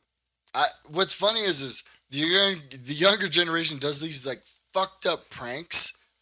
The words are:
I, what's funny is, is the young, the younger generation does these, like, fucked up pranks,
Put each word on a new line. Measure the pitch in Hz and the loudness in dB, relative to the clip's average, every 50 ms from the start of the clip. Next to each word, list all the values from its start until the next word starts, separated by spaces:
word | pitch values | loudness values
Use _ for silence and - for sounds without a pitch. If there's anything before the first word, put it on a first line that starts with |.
| _ _ _ _ _ _ _ _ _ _ - | _ _ _ _ _ _ _ _ _ _ -4
I, | 131 - - - - _ 156 | -4 -4 -4 -4 -8 _ -8
what's | 151 175 190 - - | -4 -2 0 0 0
funny | - 190 208 226 226 | 0 0 0 0 0
is, | 208 196 165 143 | 0 0 0 0
is | 139 127 - - - - - _ _ _ | 0 0 0 0 -2 -4 -8 _ _ _
the | 131 143 | -8 -6
young, | 156 165 180 196 196 196 190 165 143 131 135 135 123 | -2 0 0 2 2 0 -2 -6 -10 -16 -20 -14 -12
the | 127 147 | -10 -4
younger | 147 175 196 208 220 202 | 0 2 2 2 0 0
generation | 180 147 165 175 165 165 165 165 151 156 | 0 0 0 0 0 -2 -2 -2 -2 -4
does | 139 135 147 151 143 | -4 -2 0 0 0
these, | 156 165 151 120 127 | 0 0 0 -2 -2
like, | 135 123 - - - - - - _ - | -4 -8 -10 -12 -14 -16 -16 -16 _ -4
fucked | - 285 - - _ - | -4 -4 -4 -6 _ -4
up | 185 165 147 - - | -4 -4 -4 -6 -14
pranks, | - - 123 120 123 143 170 - - - - - - - _ _ _ _ | -16 -14 -12 -12 -12 -12 0 4 6 6 6 6 2 -2 _ _ _ _